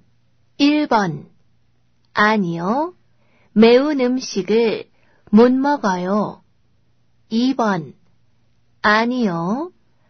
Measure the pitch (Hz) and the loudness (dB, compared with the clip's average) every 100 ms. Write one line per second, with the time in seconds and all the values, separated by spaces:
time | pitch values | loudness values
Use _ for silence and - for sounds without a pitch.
0 | _ _ _ _ _ - 285 302 294 226 | _ _ _ _ _ -2 0 0 0 -2
1 | 185 147 - _ _ _ _ _ _ _ | -2 -8 -14 _ _ _ _ _ _ _
2 | _ - 214 220 175 165 180 269 339 - | _ -2 0 0 -2 -4 -4 -4 -6 -10
3 | _ _ _ _ _ 208 226 247 294 285 | _ _ _ _ _ 4 6 6 2 0
4 | 247 254 - 202 180 220 226 139 - _ | -2 -2 -6 -6 -2 0 0 -4 -10 _
5 | _ _ - 208 247 262 285 285 208 180 | _ _ 2 4 6 4 0 -2 -2 -4
6 | 180 208 175 - _ _ _ _ _ _ | -2 -4 -4 -10 _ _ _ _ _ _
7 | _ _ - 226 254 262 220 185 139 - | _ _ -6 -2 -2 -2 -2 -4 -8 -18
8 | _ _ _ _ _ _ _ _ 214 214 | _ _ _ _ _ _ _ _ 0 2
9 | 240 254 214 170 175 254 359 _ _ _ | 0 -2 -2 -2 -4 -6 -8 _ _ _